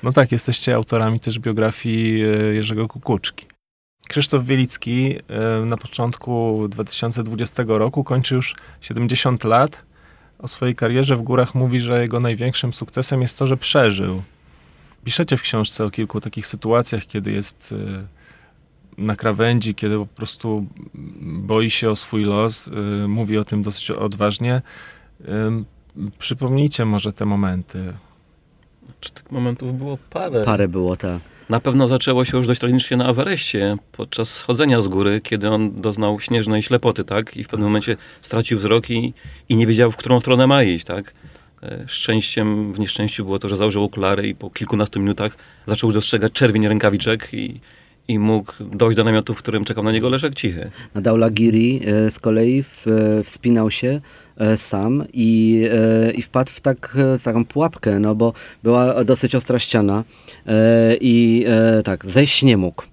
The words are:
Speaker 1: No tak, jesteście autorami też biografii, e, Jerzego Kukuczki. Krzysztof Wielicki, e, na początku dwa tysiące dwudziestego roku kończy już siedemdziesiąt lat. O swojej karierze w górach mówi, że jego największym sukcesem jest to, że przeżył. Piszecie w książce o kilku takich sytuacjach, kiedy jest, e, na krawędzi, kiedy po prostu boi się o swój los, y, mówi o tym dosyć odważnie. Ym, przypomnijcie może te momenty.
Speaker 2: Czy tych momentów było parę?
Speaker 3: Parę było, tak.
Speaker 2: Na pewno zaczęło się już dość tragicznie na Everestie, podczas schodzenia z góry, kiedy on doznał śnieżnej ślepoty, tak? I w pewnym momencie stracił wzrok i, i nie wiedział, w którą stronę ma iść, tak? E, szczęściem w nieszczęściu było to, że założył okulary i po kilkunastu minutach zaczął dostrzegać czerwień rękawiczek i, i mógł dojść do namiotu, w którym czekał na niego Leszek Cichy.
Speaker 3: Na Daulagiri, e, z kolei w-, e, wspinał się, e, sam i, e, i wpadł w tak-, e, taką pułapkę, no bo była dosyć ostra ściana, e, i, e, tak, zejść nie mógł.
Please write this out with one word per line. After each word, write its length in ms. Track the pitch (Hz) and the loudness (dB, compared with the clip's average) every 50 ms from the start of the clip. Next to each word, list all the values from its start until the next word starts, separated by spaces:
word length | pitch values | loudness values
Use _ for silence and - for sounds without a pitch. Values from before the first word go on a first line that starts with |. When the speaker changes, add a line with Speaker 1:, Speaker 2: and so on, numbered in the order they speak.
| - | -2
Speaker 1:
No 80 | 123 | 2
tak, 200 | 131 143 135 123 | 4 4 4 4
jesteście 440 | 123 117 - - 120 - - - 123 | 2 -2 0 -2 -2 -2 0 0 0
autorami 440 | 117 110 - - 113 110 110 113 113 | 0 0 0 0 0 0 0 0 -2
też 200 | - 117 110 117 | -2 -4 -6 -4
biografii, 840 | 113 120 107 110 110 110 107 - - 120 113 113 113 110 110 110 107 | -4 -4 -2 0 0 0 -2 -4 -4 -2 -2 0 0 0 0 0 2
e, 40 | 107 107 107 107 107 107 | 0 0 2 0 0 0
Jerzego 340 | 110 107 107 110 107 110 | 0 -2 -4 -4 -4 -4
Kukuczki. 580 | 107 - - - - 117 98 - - - - - _ _ _ _ _ _ _ _ _ _ _ - | -4 -6 -10 -4 -2 -2 -2 -2 -6 -10 -12 -20 _ _ _ _ _ _ _ _ _ _ _ -20
Krzysztof 380 | - - 147 139 - - 139 123 | -6 -4 -4 -2 0 0 -2 0
Wielicki, 720 | 123 135 131 127 123 - - - 117 120 123 131 135 135 - - _ 110 107 110 113 113 110 | 2 2 0 0 0 -2 -8 -6 -4 -2 0 0 -2 -4 -6 -10 _ -6 -4 -2 -2 -2 -2
e, 40 | 110 | -2
na 120 | 117 117 | -2 -4
początku 880 | 107 - - - - 120 120 120 - - - 123 117 117 113 110 107 107 104 | -6 -6 -12 -6 -4 -4 -4 -4 -6 -6 -4 -2 -2 0 0 0 -2 -2 -4
dwa 140 | 101 113 107 | -4 -6 -8
tysiące 400 | 101 - - - 117 110 120 113 | -8 -6 -6 -6 -4 -4 -4 -6
dwudziestego 540 | 110 113 107 120 113 - - 123 110 110 | -6 -4 -6 -6 -6 -4 -6 -2 0 2
roku 260 | 107 107 120 - 147 135 | 2 2 0 0 -4 -2
kończy 320 | - 127 131 127 - 131 | 0 0 -2 0 0 -2
już 200 | 127 127 - - - - - - - | -2 -2 -4 -8 -12 -18 -20 -20 -20
siedemdziesiąt 640 | - - 117 117 120 117 123 120 - 135 123 117 - | -14 -8 -4 -4 -2 0 0 0 0 0 0 0 2
lat. 400 | 110 113 120 135 147 - - - _ _ _ _ _ - _ _ _ _ _ | 4 4 4 4 2 0 -10 -20 _ _ _ _ _ -20 _ _ _ _ _
O 80 | - | -12
swojej 280 | 120 - - 127 127 120 | -12 -6 -2 -2 -2 -2
karierze 400 | - - 113 117 127 139 139 135 | 0 -2 0 2 0 2 2 0
w 60 | 120 | 0
górach 340 | 113 113 127 127 123 123 - | 0 0 2 2 2 2 2
mówi, 240 | 127 127 127 123 127 | 0 0 2 0 0
że 220 | 120 120 123 120 | 0 0 0 0
jego 180 | 120 117 120 120 | 0 0 0 0
największym 540 | 120 120 113 104 120 127 127 - - 123 117 | 0 0 -2 0 -2 -4 -2 -2 -4 -4 -6
sukcesem 480 | - 113 - - 127 131 - 139 131 | -6 -10 -6 -4 -4 -2 0 0 0
jest 180 | 127 120 - - | 0 -2 -2 -2
to, 80 | 139 | 0
że 100 | 131 131 | 0 0
przeżył. 640 | 123 - - - 151 127 110 101 95 98 95 92 92 95 - _ _ _ _ _ _ _ _ _ _ _ _ _ _ - | -2 -2 0 2 4 4 4 2 2 -2 -4 -4 -6 -8 -12 _ _ _ _ _ _ _ _ _ _ _ _ _ _ -8
Piszecie 340 | 123 - - 170 - 139 | -6 -2 -2 0 0 0
w 40 | 117 | -2
książce 440 | - - - 113 107 - - - 110 | -2 -2 -2 -2 -2 -2 -2 -4 -4
o 40 | 104 | -4
kilku 300 | - - 113 104 - 107 | -2 -4 -6 -4 -4 -8
takich 260 | - 113 - 110 107 | -8 -8 -10 -8 -10
sytuacjach, 580 | - - 101 - 110 113 120 117 - - 110 - | -8 -10 -6 -2 2 2 2 2 0 -4 -6 -8
kiedy 240 | _ - 107 95 104 | _ -8 -6 -4 -4
jest, 440 | 104 101 101 - - _ - - 107 104 101 98 98 95 | -4 -4 -6 -8 -10 _ -14 -12 -10 -10 -8 -10 -10 -12
e, 140 | 95 92 - _ _ _ - _ _ _ _ _ _ _ _ _ _ _ - | -12 -16 -20 _ _ _ -20 _ _ _ _ _ _ _ _ _ _ _ -10
na 180 | - 98 107 107 | -6 -4 -4 -4
krawędzi, 600 | - - 113 104 - 113 117 120 120 107 110 101 | -2 0 -2 0 2 2 2 2 2 0 -2 -4
kiedy 220 | - - 104 104 | -2 -2 -2 -2
po 80 | 107 104 | -2 -4
prostu 600 | 98 _ - 113 104 - - - 113 110 107 101 - - - - - _ - 71 71 - - 73 | -6 _ -12 -10 -10 -10 -8 -6 -4 -4 -4 -6 -8 -12 -18 -20 -20 _ -18 -18 -16 -16 -14 -12
boi 460 | 82 78 87 98 98 110 110 113 113 | -10 -10 -8 -4 0 0 2 2 0
się 200 | - - 117 113 | 0 0 0 0
o 60 | 110 | -2
swój 280 | - - - - 110 104 | -2 -4 -4 -2 0 0
los, 440 | 104 101 104 110 113 110 - - | 2 2 2 0 0 -2 -6 -10
y, 400 | - - 104 104 104 104 101 104 | -8 -8 -6 -6 -4 -4 -2 -2
mówi 300 | 101 101 113 117 101 107 | -2 -2 -2 -2 0 0
o 80 | 107 104 | -2 -2
tym 180 | - - 107 101 | -2 -2 -4 -2
dosyć 280 | 104 98 - - - | -4 -6 -8 -8 -8
odważnie. 680 | - - 107 107 98 101 104 104 104 - 120 123 123 131 127 - - - - - - - _ _ _ _ - | -6 -4 -4 -6 -2 0 0 0 0 0 -2 0 0 -2 -2 -6 -18 -20 -20 -20 -20 -20 _ _ _ _ -12
Ym, 380 | - 101 107 110 110 113 113 104 - _ _ _ _ _ 71 85 104 - _ | -8 -4 -4 -2 -2 -2 -4 -6 -10 _ _ _ _ _ -10 -10 -10 -10 _
przypomnijcie 680 | - - 127 123 139 123 131 135 143 147 - - 117 | -8 -8 -6 -4 -2 0 0 2 2 0 0 0 0
może 280 | 110 104 104 95 107 98 | 0 0 0 -2 -4 -6
te 120 | - 107 | -4 -2
momenty. 680 | 104 101 101 101 92 92 92 87 _ - 92 92 92 92 95 _ _ _ _ _ _ _ _ _ _ _ _ _ _ _ _ _ - - _ | 0 0 0 0 0 -2 -4 -6 _ -10 -10 -10 -10 -12 -16 _ _ _ _ _ _ _ _ _ _ _ _ _ _ _ _ _ -20 -20 _
Speaker 2:
Czy 120 | - - | -20 -20
tych 200 | _ - _ _ | _ -20 _ _
momentów 460 | 135 131 123 123 120 123 131 127 127 | -6 -4 -4 -4 -4 -6 -8 -8 -8
było 200 | 127 135 143 139 131 _ _ | -8 -8 -8 -10 -10 _ _
parę? 340 | - 165 185 180 139 117 107 | -10 -8 -8 -2 -2 0 2
Speaker 3:
Parę 220 | 107 107 98 101 | 2 2 2 2
było, 280 | 92 85 92 90 90 92 | 0 0 -2 -2 -2 -2
tak. 240 | - - 92 87 87 - - - - - _ | -4 -4 -6 -6 -8 -10 -14 -20 -20 -6 _
Speaker 2:
Na 100 | 113 113 | -2 -2
pewno 280 | - 139 123 135 135 | 0 2 2 4 4
zaczęło 380 | 120 131 127 - - 131 123 127 | 4 2 0 0 0 2 2 0
się 120 | 123 - | 0 0
już 100 | 127 127 | 0 0
dość 120 | 117 123 - | 0 0 0
tragicznie 380 | - 120 123 127 123 - 131 | 2 2 2 2 2 0 0
na 120 | 123 123 127 | 0 2 2
Everestie, 680 | 123 117 143 190 190 147 - - - 104 98 101 104 101 _ _ | 2 0 0 -2 -2 -4 -4 -4 -2 -2 0 0 -2 -4 _ _
podczas 380 | - - 107 - - - 113 - - | -14 -14 -12 -10 -6 -6 -4 -4 -4
schodzenia 480 | - - - 123 117 156 147 127 117 | -8 -2 -2 0 2 2 4 4 2
z 60 | 104 | 2
góry, 340 | 95 92 95 101 101 101 107 | 2 0 2 2 2 2 0
kiedy 280 | 104 - 117 104 98 107 | -2 -4 -4 -2 0 0
on 320 | 110 107 110 107 98 107 | 0 0 0 -2 -4 -4
doznał 380 | 95 110 104 107 107 104 107 104 | -4 -4 -2 0 0 0 -2 -2
śnieżnej 440 | - - 123 117 107 107 110 107 104 | -4 -2 0 0 0 2 0 0 0
ślepoty, 400 | - 127 120 - 120 107 - 92 | 0 0 2 2 0 0 0 -4
tak? 340 | - 98 107 110 - - | -2 -2 -4 -4 -4 -10
I 60 | - 110 | -14 -12
w 40 | |
pewnym 200 | - - 107 104 104 | -8 -4 -2 0 2
momencie 280 | 107 107 101 - 110 - - - - - | 0 0 0 -2 -6 -6 -6 -20 -20 -18
stracił 380 | - - - 110 113 - 120 104 | -12 -4 -2 -2 0 0 -2 -2
wzrok 300 | 98 104 110 117 117 - | 2 2 2 2 2 0
i, 240 | 120 117 117 120 120 _ - - - - - _ | -4 -4 -4 -4 -8 _ -20 -20 -20 -20 -4 _
i 60 | 117 | 2
nie 120 | 110 117 | 4 4
wiedział, 240 | 110 113 110 123 117 | 4 6 4 4 4
w 60 | 113 | 2
którą 220 | - - 120 127 120 | -2 0 2 2 2
stronę 280 | - 131 127 123 131 | 4 4 4 4 6
ma 160 | 131 139 139 123 | 4 4 4 4
iść, 220 | 98 87 85 - | 2 2 -2 -4
tak? 280 | - 90 98 101 - _ _ - - - - _ _ _ _ - | -8 -8 -8 -8 -12 _ _ -20 -20 -20 -20 _ _ _ _ -14
E, 200 | - - - - | -14 -12 -12 -12
szczęściem 840 | - - - - - 113 110 104 - - 117 107 107 107 107 107 104 95 | -10 -8 -6 -2 0 0 0 0 -2 -4 -2 -2 0 0 -2 -4 -6 -4
w 60 | 101 | -6
nieszczęściu 460 | 107 98 - - 104 104 - - 107 | -4 -4 -4 -4 -4 -4 -4 -6 -6
było 140 | 95 98 98 | -4 -4 -4
to, 100 | - 101 | -4 -4
że 60 | 101 | -2
założył 280 | 95 104 107 98 101 101 | 0 0 0 2 0 -2
okulary 440 | 98 - 104 95 95 98 98 104 | -2 -2 -2 0 0 0 0 -2
i 80 | 104 101 | -6 -6
po 140 | - - 95 | -8 -12 -14
kilkunastu 500 | _ - 110 101 117 104 107 101 - 101 | _ -10 -6 -4 0 -2 -2 -2 -2 -2
minutach 380 | 98 101 101 - 101 107 - _ - - - _ _ | -2 -2 -2 -2 -4 -6 -6 _ -20 -20 -20 _ _
zaczął 240 | - 104 - - 113 | -4 -4 0 2 2
dostrzegać 400 | 104 107 104 - - 110 101 110 | 2 2 0 0 0 0 0 0
czerwień 360 | - - 135 120 101 110 107 | 0 2 2 2 4 2 2
rękawiczek 640 | 104 110 107 110 104 101 104 - 117 113 113 - - - | 2 2 2 2 2 2 2 0 -2 -2 -2 -4 -10 -10
i, 260 | 110 104 104 120 123 - - - _ _ _ _ _ _ | -8 -8 -8 -10 -14 -18 -20 -20 _ _ _ _ _ _
i 120 | - 117 107 | -2 0 0
mógł 340 | 104 107 110 107 101 - - - | 2 2 2 0 -2 -6 -14 -16
dojść 380 | 107 101 101 98 120 113 113 | -14 -12 0 2 4 4 4
do 60 | 101 110 | 4 2
namiotu, 300 | 113 110 110 107 - 113 | 4 2 2 0 0 -6
w 40 | |
którym 280 | - - - 107 107 95 | -6 -6 -4 -2 -2 -2
czekał 180 | - 113 110 104 | -2 -4 -2 -2
na 80 | 110 | 0
niego 180 | 110 110 110 127 | 0 2 2 0
Leszek 260 | 127 135 151 156 143 | 0 0 -2 -4 -4
Cichy. 360 | - - 104 87 85 - 98 - - - - _ | -2 -4 -4 -4 -4 -10 -12 -14 -18 -20 -10 _
Speaker 3:
Na 60 | 104 | -2
Daulagiri, 800 | 95 117 113 113 113 113 110 107 113 113 110 110 113 120 131 127 - | 2 2 4 4 4 4 4 4 4 4 4 4 4 2 0 0 0
e, 260 | 107 104 107 110 110 | 0 2 2 2 2
z 80 | - - | 0 -2
kolei 440 | - 113 110 110 113 120 127 139 135 | -2 0 2 4 4 4 2 0 -2
w-, 240 | - - - - 110 110 110 110 107 107 107 | -4 -12 -8 -2 0 2 4 4 2 2 0
e, 40 | 101 | 0
wspinał 480 | - - - - 123 120 113 110 110 | -4 -8 -4 2 2 4 4 4 0
się, 300 | - - - 123 135 147 143 - - - - _ _ | 0 -2 -2 -2 -2 -2 -6 -12 -20 -20 -20 _ _
e, 200 | - 110 107 110 | -2 2 2 2
sam 460 | 107 - - - 98 98 113 127 143 147 - - | 2 0 -4 -2 -2 0 0 0 0 -2 -4 -2
i, 480 | 127 113 113 113 110 110 110 113 113 110 113 113 110 110 113 113 113 110 | 0 2 4 4 4 6 6 4 4 4 2 2 4 4 4 4 4 4
e, 40 | 113 | 2
i 100 | - - | 0 -2
wpadł 300 | 120 - - 127 131 - | -6 -2 0 0 0 0
w 100 | - - | -6 -4
tak-, 360 | _ 139 131 - - - - 135 135 131 131 | _ -2 -2 -2 -6 -6 0 2 2 2 2
e, 40 | 127 | 0
taką 260 | - 123 110 117 117 | 0 0 0 0 0
pułapkę, 540 | - - 143 156 165 - - - 113 104 98 | 0 0 0 0 0 -2 -2 -2 0 2 2
no 160 | 104 107 107 | 2 2 2
bo 180 | 107 117 117 - - - - - _ - | 2 2 2 0 -2 -16 -20 -20 _ 2
była 400 | 113 120 123 123 127 131 120 123 | 2 4 4 4 2 2 2 4
dosyć 320 | 104 - - - 120 - | 2 2 2 2 0 0
ostra 240 | 127 - - 123 123 | 0 0 0 -2 -2
ściana, 440 | - - - 117 104 101 101 104 113 - - - - - - - _ | 0 0 2 2 2 2 2 0 -2 -6 -14 -20 -20 -20 -20 -18 _
e, 480 | - 110 110 110 113 117 117 113 113 117 - | 0 2 4 6 6 6 6 6 4 4 4
i, 440 | - 127 117 117 120 113 113 117 120 | 4 4 6 6 6 6 4 4 4
e, 360 | 113 113 110 113 113 113 110 107 | 4 4 4 6 6 4 4 2
tak, 220 | - 95 87 - | 0 -4 -4 -6
zejść 380 | 95 90 123 143 139 - - - | 0 4 4 4 4 2 4 4
nie 140 | 135 117 | 4 4
mógł. 260 | 98 90 87 - - - - | 4 2 0 -4 -8 -18 -18